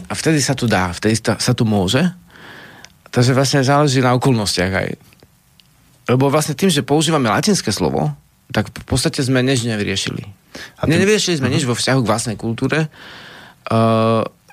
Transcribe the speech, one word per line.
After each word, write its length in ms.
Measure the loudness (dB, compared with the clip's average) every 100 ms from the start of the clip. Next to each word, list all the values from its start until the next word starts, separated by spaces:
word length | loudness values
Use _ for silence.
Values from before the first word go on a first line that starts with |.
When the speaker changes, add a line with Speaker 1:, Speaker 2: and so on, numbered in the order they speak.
Speaker 1:
a 120 | -4
vtedy 260 | -4 0 0
sa 160 | 0
to 120 | -2 0
dá, 240 | 0 -2
vtedy 240 | -2 -2 0
sa, 180 | -2 -2
sa 140 | 0
to 120 | 0
môže. 340 | 2 2 2 2 0 -2 -14 -20 -20 -20 -20 -20 -20 _ -6
Takže 240 | 0 2
vlastne 260 | 2 2 2
záleží 380 | 2 4 4 2
na 160 | 2
okolnostiach 580 | 2 2 2 0 -2 0
aj. 160 | -2 -4 -8 -14 _ -20 _ _ _ _ _ _ _ -2
Lebo 240 | 2 2
vlastne 240 | 2 -2
tým, 160 | 0 2
že 100 | 2
používame 460 | 2 0 2 0 2
latinské 420 | 0 2 0 -2
slovo, 460 | -2 -2 0 -4 -6 _ _ _
tak 220 | -4 -4
v 160 | -10 -4
podstate 320 | -2 -2 -2
sme 240 | 0 0
nič 240 | 2 0 -2
nevyriešili. 560 | -4 -4 -4 -4 -8 -10 -18 _ -20 -20 -6
Speaker 2:
A 100 | 0
Speaker 1:
Ne-, 80 |
Speaker 2:
tým 80 | 2
Speaker 1:
nevyriešili 320 | 4 2 0 -2
sme 140 | 0
Speaker 2:
Mhm. 40 |
Speaker 1:
nič 80 | 0
vo 100 | 0
vzťahu 260 | -2 0 0
k 80 | 2
vlastnej 280 | 0 -2 -6
kultúre. 500 | -6 -4 -2 0 -2 -6 -20 -20 -20 -20 -20 -18 -2
Ehm, 560 | 0 2 2 2 0 -2 -8 _